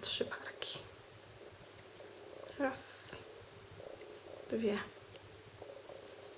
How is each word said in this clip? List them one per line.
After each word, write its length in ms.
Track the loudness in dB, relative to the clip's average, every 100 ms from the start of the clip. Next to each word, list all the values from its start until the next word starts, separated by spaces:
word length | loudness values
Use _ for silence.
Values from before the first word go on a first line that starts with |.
trzy 240 | 4 6 6
parki. 540 | 2 -2 0 2 0 -2 -8 -10 -10 -10 -10 -10 -10 -10 -10 -10 -10 -10 -8 -8 -6 -4 4
Raz, 520 | 4 4 -2 -4 -2 -4 -6 -10 -10 -10 -10 -8 -6 -6 -6 -8 -6 -6 4
dwie, 280 | 8 10 10 6 -4 -10 -10 -8 -10 -10 -8 -8 -6 -6 -8 -8 -8 -8